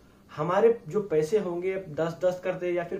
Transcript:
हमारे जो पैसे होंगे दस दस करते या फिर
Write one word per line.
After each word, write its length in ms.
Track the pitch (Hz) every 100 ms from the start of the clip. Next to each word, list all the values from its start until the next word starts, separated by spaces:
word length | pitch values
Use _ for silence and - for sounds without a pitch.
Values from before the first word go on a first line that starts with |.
| - - - -
हमारे 440 | 165 190 226 233 151
जो 120 | 196
पैसे 380 | 196 156 156 214
होंगे 360 | 180 175 185
दस 440 | 190 160 147 165 165
दस 160 | 180 180
करते 260 | 185 175 180
या 140 | 175
फिर 140 | 175